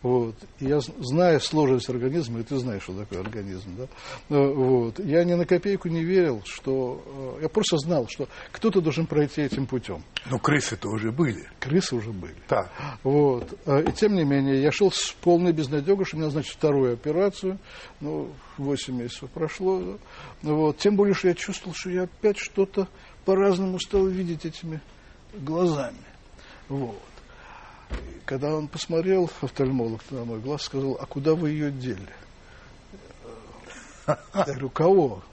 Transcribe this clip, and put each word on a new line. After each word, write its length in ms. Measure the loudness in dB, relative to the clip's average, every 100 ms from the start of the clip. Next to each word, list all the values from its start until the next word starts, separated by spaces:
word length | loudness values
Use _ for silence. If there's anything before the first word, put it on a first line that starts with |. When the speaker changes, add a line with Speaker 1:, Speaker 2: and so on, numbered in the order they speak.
Speaker 1:
Вот. 320 | 2 0 0 -8 -18 -8
И 60 | 0
я 120 | 0
з-, 120 | -2 -8
зная 380 | -2 4 6 4
сложность 480 | 2 2 4 2 0
организма, 500 | -2 -2 -2 -4 -6
и 40 |
ты 140 | -4 -4
знаешь, 240 | -2 -6
что 100 | -8 -10
такое 220 | -8 -8
организм, 560 | -8 -8 -10 -10 -12 -12
да? 60 | -12 -14 -16 -16 0
Э, 180 | 4 4
вот. 440 | 4 4 4 2 -2
Я 240 | 2 4 4
ни 80 | 2
на 100 | 4
копейку 440 | 2 2 -2 -2
не 140 | -2
верил, 380 | 2 4 4 0 -6
что, 880 | -10 -2 -2 -2 -6 -12 -12 -10 -6
э, 60 |
я 60 | -2
просто 280 | 0 2 0
знал, 300 | 2 0 0
что 200 | -6 -10 -10 -16
кто-то 280 | 0 2 4
должен 240 | 2 0 0
пройти 360 | 2 2 0
этим 260 | -2 -2 -2
путём. 340 | -4 -4 -10 -8 -12 -4
Speaker 2:
Но 140 | -2
крысы-то 500 | 2 2 0 -6 -4
уже 220 | -4 -4
были. 340 | 0 0 0 -10 -12
Speaker 1:
Крысы 360 | 0 0 0 -4
уже 160 | -6
были. 240 | -10 -12 -14 -2
Speaker 2:
Так. 240 | -2 -2 -8 -12 -6
Speaker 1:
Вот. 500 | 0 4 4 2 -4 -10 0
Э, 160 | 2
и 80 | 2
тем 240 | 2 2 4
не 80 |
менее, 380 | 2 2 2 4
я 100 | 2
шёл 200 | 4 2
с 200 | 2 -6 -2
полной 300 | 4 4 4
безнадёгой, 540 | 2 0 -2 0 0 0
что 100 | -2
у 20 |
меня, 80 | -2
значит, 240 | -2 -6 0
вторую 380 | 2 4 2
операцию. 680 | 0 -2 2 0 0 -6 -6 -12 -18 -18 -10
Ну, 300 | -6 -6 -8 -12 -18 -8
восемь 380 | -4 -2 -4 -6
месяцев 340 | -6 -10 -12
прошло, 500 | -6 -6 -2 0 0 -4 -10 -16 -18 -18 -8
да? 120 | 0
Вот. 240 | 4 4 4
Тем 160 | 4 6
более, 180 | 4
что 140 | 4 2
я 80 | 2
чувствовал, 400 | -4 -8 -8 -10
что 140 | -4
я 120 | -4
опять 340 | -4 0 0 0
что-то 480 | -4 -2 0 0 -4 -6 -20 -8 2
по-разному 520 | 4 4 4 0 -4
стал 280 | 0 2 2
видеть 380 | 0 -4 -4 -8
этими 340 | -10 -10 -10 -12 -20 -20 -20 -20
глазами. 640 | -10 -4 2 2 2 -4 -10 -20 -20 -20 -20 -20 -20 -8
Вот. 260 | -6 -6 -8 -18 -20 -20 -20 -20 -20 -20 -20 -10
И 280 | -10 -10 -14 -8
когда 300 | -4 -2 -2
он 140 | -4
посмотрел, 600 | -10 -2 0 2 2 2 -2
офтальмолог, 580 | -8 0 0 2 -2 -4 -10
на 140 | -10
мой 160 | -6 -6
глаз, 220 | -6 -6
сказал: 340 | -4 -4 -2 -4
"А 40 | -6
куда 300 | -2 2 2
вы 140 | 2
её 200 | 0 -2
дели?" 380 | -4 -6 -8 -10 -18 -20 -20 -20 -20 -20 -20 -20 -20 -20 -20 -18 -18 -20 -20 -20 -20 -20 -10 -2
Я 100 | -2 -2 -2 -2
говорю: 240 | -2 -6
"Кого?" 540 | 2 6 6 4 -2 -16